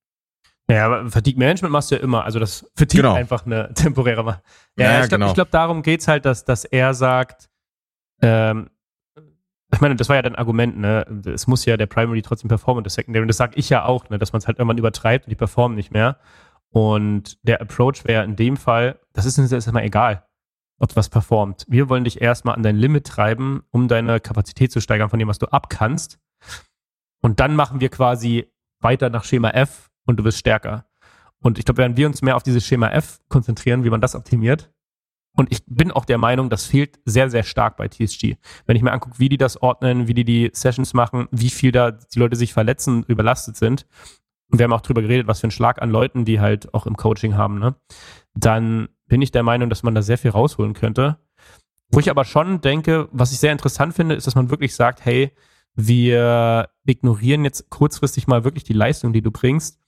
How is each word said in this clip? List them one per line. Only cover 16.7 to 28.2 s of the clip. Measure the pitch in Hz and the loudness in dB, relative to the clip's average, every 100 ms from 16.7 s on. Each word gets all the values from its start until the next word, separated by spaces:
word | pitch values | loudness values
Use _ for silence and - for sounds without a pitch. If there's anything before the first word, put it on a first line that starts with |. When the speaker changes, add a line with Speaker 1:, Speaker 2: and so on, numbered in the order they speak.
Speaker 1:
Und | 113 110 107 104 104 - - 113 | 0 2 2 0 -4 -6 -8 -2
der | 117 | -2
Approach | 107 - 123 139 | -2 0 0 0
wäre | - 113 | -2 -2
in | 104 104 | -2 -2
dem | 117 143 | -2 -2
Fall, | - 117 123 139 _ | 0 0 0 -4 _
das | - 110 | -4 -2
ist | 127 | 2
uns | 131 | 2
jetzt | 127 113 | 0 -2
erstmal | 117 | -2
egal, | 107 107 107 101 - _ _ _ _ - | 0 2 0 -2 -10 _ _ _ _ -4
ob | 131 - | -2 0
was | 101 | 0
performt. | 117 - 110 101 95 - | 0 2 2 0 -6 -2
Wir | 120 139 | 0 2
wollen | 127 | 0
dich | 120 - | -2 0
erstmal | 120 120 120 113 | 0 0 -2 -2
an | |
dein | 110 104 | 0 2
Limit | 127 147 - | 2 2 -2
treiben, | - 104 113 135 139 - | -2 -2 0 -4 -6 -4
um | 123 123 | 0 2
deine | 117 117 113 | 2 0 -2
Kapazität | - 107 - - 127 | -2 -4 -4 0 0
zu | 117 | 0
steigern | - 110 107 | -2 -2 0
von | 113 | -2
dem, | 107 | -2
was | 101 | -4
du | - | -2
ab | 139 - | -2 -2
kannst. | - 110 170 - _ _ _ - - _ _ _ _ _ _ | -2 -2 -2 -8 _ _ _ -20 -20 _ _ _ _ _ _
Und | 117 107 | 0 2
dann | 135 | 2
machen | 151 139 135 | 2 0 0
wir | 127 | -4
quasi | - 127 123 | 0 0 0